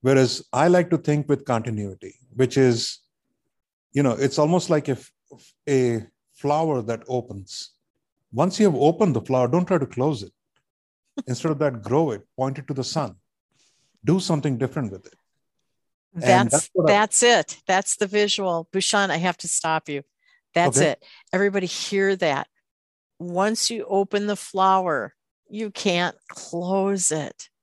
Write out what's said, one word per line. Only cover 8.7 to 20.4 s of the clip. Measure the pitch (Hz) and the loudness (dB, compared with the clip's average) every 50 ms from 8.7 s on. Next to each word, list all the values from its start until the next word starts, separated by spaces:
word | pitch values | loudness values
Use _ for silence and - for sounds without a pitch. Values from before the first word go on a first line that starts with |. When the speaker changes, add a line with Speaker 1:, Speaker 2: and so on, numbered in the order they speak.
| 151 127 | 4 4
Speaker 1:
opened | 139 151 165 165 220 185 131 | 4 4 4 4 2 2 2
the | 113 | 0
flower, | - - 131 127 123 | 0 0 2 2 2
don't | 120 135 175 180 | 2 2 0 2
try | - 190 | 2 0
to | 165 - | 0 0
close | - - 120 127 151 151 110 98 | -2 -4 -2 -2 -2 -2 -4 -8
it. | 90 _ _ _ _ _ _ _ _ _ _ _ _ _ _ _ _ _ - - | -14 _ _ _ _ _ _ _ _ _ _ _ _ _ _ _ _ _ -14 -8
Instead | - 123 - - 160 | -8 -8 -4 -2 -4
of | 156 139 | -2 0
that, | 156 143 127 117 101 | 0 -2 -2 -4 -6
grow | 104 120 147 165 147 | 0 0 2 2 0
it, | 110 98 - _ _ | -2 -8 -10 _ _
point | - 131 135 135 | -4 -4 -4 -4
it | 131 123 - | -8 -10 -8
to | 147 | -6
the | 135 127 | -6 -6
sun, | - - 160 143 110 92 _ _ _ _ _ _ _ _ _ _ _ _ _ _ _ _ _ - | -4 -4 -4 -4 -6 -8 _ _ _ _ _ _ _ _ _ _ _ _ _ _ _ _ _ 0
do | 110 165 190 | 0 0 0
something | 180 - 170 147 131 151 131 | 2 0 -2 0 0 -2 -2
different | 113 135 127 - 156 131 104 | 0 -2 -4 -4 -6 -6 -6
with | 98 92 _ | -8 -12 _
it. | - _ _ _ _ _ _ _ _ _ _ _ _ _ _ _ _ _ _ _ _ _ | -20 _ _ _ _ _ _ _ _ _ _ _ _ _ _ _ _ _ _ _ _ _
And | 175 120 | -2 4
Speaker 2:
That's, | 127 185 185 220 220 | 4 6 6 6 4
Speaker 1:
that's | - - - - _ | 2 0 -2 0 _
what | 180 160 - | 2 4 4
I | 202 | 4
Speaker 2:
that's | 202 214 214 - - 247 | 4 4 2 2 2 4
it. | 240 240 190 151 - - - _ | 6 6 4 2 -2 -10 -14 _
That's | - 190 190 196 - - | 0 0 0 0 -2 -4
the | - 214 | -4 -4
visual. | 190 196 208 208 208 - - 196 185 170 165 165 _ - | -2 0 0 0 0 0 -2 -2 -2 -2 -4 -6 _ -4
Bhushan, | 190 190 - - 202 202 190 | -4 -2 0 2 0 2 0
I | 147 | 0
have | 165 170 185 170 | -2 -2 -2 -2
to | _ - | _ -6
stop | 165 - - - 160 160 160 _ - | -6 -6 -4 -2 -2 -2 -2 _ -6
you. | 147 139 139 _ _ _ _ _ _ _ | -10 -10 -10 _ _ _ _ _ _ _